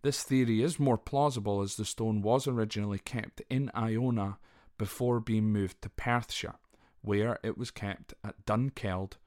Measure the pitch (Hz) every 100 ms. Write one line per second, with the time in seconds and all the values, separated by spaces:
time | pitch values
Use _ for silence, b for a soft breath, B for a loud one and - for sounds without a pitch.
0 | 143 131 - 131 120 110 147 160 139 113
1 | - 139 147 123 104 101 98 - 104 -
2 | 110 107 101 131 135 120 107 104 104 98
3 | - 120 - - - 127 139 - 113 110
4 | 127 117 98 104 b b b - 104 -
5 | 123 120 110 110 107 104 95 - - -
6 | 120 120 113 - - - _ b b b
7 | 104 101 110 - 110 - 123 - 101 -
8 | - - 104 - - 110 135 - 104 92
9 | 95 -